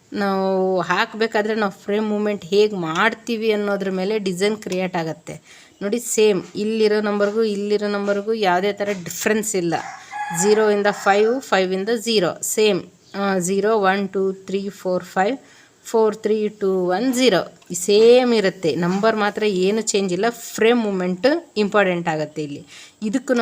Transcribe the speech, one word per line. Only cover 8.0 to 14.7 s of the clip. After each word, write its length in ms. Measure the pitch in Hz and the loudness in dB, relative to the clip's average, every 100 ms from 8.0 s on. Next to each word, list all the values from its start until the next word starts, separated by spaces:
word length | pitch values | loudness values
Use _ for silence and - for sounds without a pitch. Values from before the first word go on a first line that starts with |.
| 202 202 208 | -2 -2 -2
ಯಾವುದೇ 400 | 226 196 175 202 | 0 2 2 0
ಥರ 160 | 202 202 196 | -2 -4 -6
ಡಿಫ್ರೆನ್ಸ್ 520 | 165 - 214 214 208 185 | -8 -4 0 0 -2 -2
ಇಲ್ಲ. 180 | 170 160 - - - - - 170 | -2 -2 -6 -14 -14 -10 -8 -2
ಝೀರೋಯಿಂದ 460 | 196 214 214 208 202 | 2 4 4 2 0
ಫೈವ್, 500 | 202 202 202 220 262 | 0 2 4 4 0
ಫೈವಿಂದ 480 | - 190 185 190 202 240 | 0 0 0 -2 -2 -4
ಝೀರೋ 420 | 226 214 165 - | 0 2 0 -2
ಸೇಮ್. 420 | - - 214 180 - _ _ 196 | -4 2 2 2 -2 _ _ -6
ಆ, 240 | 196 190 | -2 0
ಝೀರೋ, 400 | 175 196 202 226 | 0 0 0 2
ಒನ್, 300 | 190 196 196 | 2 0 -2
ಟೂ, 220 | 196 190 | -2 -2
ತ್ರೀ, 380 | 190 - 196 | -4 -6 -6
ಫೋರ್, 340 | 196 | -6